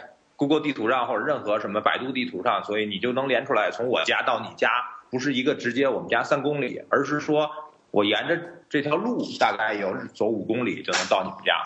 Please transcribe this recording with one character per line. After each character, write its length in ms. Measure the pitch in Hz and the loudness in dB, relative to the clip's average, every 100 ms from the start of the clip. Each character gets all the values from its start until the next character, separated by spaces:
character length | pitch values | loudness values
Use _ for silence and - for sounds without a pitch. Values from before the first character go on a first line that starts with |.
| - - _ - | -14 -20 _ -2
Google 260 | 143 151 | 2 2
地 100 | 151 | 2
图 160 | 135 110 | 0 2
上 180 | 131 120 | 2 2
或 120 | 110 | 0
者 60 | 135 | 0
任 160 | 135 | 0
何 180 | 104 107 | 0 0
什 100 | 104 | 0
么 120 | 104 | 0
百 160 | 107 85 | 2 0
度 120 | 131 | -2
地 140 | 127 | -4
图 180 | 123 90 | -4 -2
上， 220 | 120 101 | 0 0
所 160 | 101 107 | 0 -2
以 60 | 104 | -2
你 120 | 95 | -2
就 140 | 120 | -2
能 160 | 123 135 | 0 2
连 160 | 120 | 0
出 80 | 135 | 2
来， 180 | 117 92 | 2 0
从 180 | - 123 | 0 0
我 140 | 98 | 0
家 180 | 80 110 | 2 0
到 180 | 110 113 | 2 0
你 80 | 110 - | -2 0
家 140 | 120 123 120 - - | 2 2 -2 -10 -6
不 80 | 127 | -4
是 160 | 139 | -2
一 80 | 127 | 0
个 120 | 127 | 0
直 200 | 135 123 | 0 0
接 120 | 120 135 | 2 2
我 120 | 101 | 0
们 80 | 87 | 0
家 140 | 117 | 0
三 200 | 127 147 | 2 0
公 200 | 139 147 | 0 -2
里， 200 | 131 - - | -2 -6 0
而 160 | 117 | 0
是 160 | 143 147 | 2 -2
说 300 | 147 151 151 - - - _ | 0 2 0 -4 -16 -18 _
我 120 | - | 0
沿 260 | 104 104 135 | 2 2 0
着 120 | 165 - - - | -2 -4 -16 -4
这 100 | 151 | -2
条 160 | 143 - | 0 0
路 260 | 226 226 95 - | 0 -2 -4 2
大 160 | 117 | 2
概 200 | 104 110 | 2 -2
有 200 | 104 98 101 - | 0 -2 -4 -6
走 100 | - | -2
五 180 | 107 110 | 0 0
公 200 | 87 120 | -2 0
里 180 | 117 85 | -2 -4
就 80 | - | -2
能 120 | 90 - | -2 2
到 120 | 101 | 2
你 60 | 95 | 0
们 100 | 85 | -4
家， 100 | 90 85 | 0 0